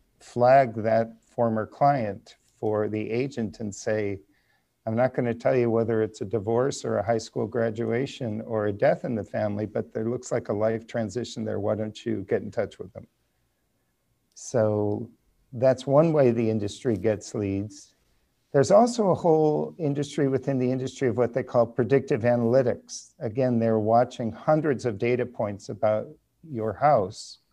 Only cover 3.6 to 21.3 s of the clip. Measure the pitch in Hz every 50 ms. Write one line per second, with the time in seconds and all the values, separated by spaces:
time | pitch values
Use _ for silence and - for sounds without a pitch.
3.6 | 113 104 98 - - 113 107 107 104 101 98 98 _ _ _ _ _ _ _ _
4.6 | _ _ _ _ - 113 110 117 127 123 - 139 123 117 117 120 - 131 135 127
5.6 | 120 117 110 117 113 117 113 110 110 110 - - 107 95 113 110 95 113 113 117
6.6 | 131 139 - - - 117 113 104 101 113 120 113 - - - 135 117 101 - 117
7.6 | 113 117 107 113 117 113 117 123 139 - - - 131 110 107 110 117 113 113 107
8.6 | 104 104 98 104 131 151 175 - - 135 120 104 95 - - 113 107 104 101 104
9.6 | 107 104 - 117 110 - - 117 110 117 123 123 - - 131 117 117 - 107 104
10.6 | 107 113 113 113 113 - - 120 110 101 92 120 117 - - 123 107 107 104 101
11.6 | 98 107 107 104 107 107 104 - - 113 107 101 95 - 117 98 101 104 - 117
12.6 | 101 92 - - - 92 - 92 - _ _ _ _ _ _ _ _ _ _ _
13.6 | _ _ _ _ _ _ _ _ _ _ _ _ _ _ _ - - - - 117
14.6 | 107 107 104 104 104 104 104 107 113 - - _ _ _ _ _ _ _ 131 113
15.6 | 127 131 123 127 - 143 135 147 165 170 151 151 135 120 113 117 113 110 110 107
16.6 | 101 101 - - - 127 107 95 98 110 104 98 - - - 113 104 98 98 98
17.6 | 104 107 98 - - _ _ _ _ _ _ _ _ _ _ _ _ _ - 139
18.6 | 135 151 196 214 240 240 240 240 208 185 160 - - 170 160 156 156 151 151 151
19.6 | 151 - 151 - 165 143 143 147 143 143 - 160 143 135 135 127 - 139 135 127
20.6 | 127 123 131 127 131 127 - - 135 123 101 123 120 120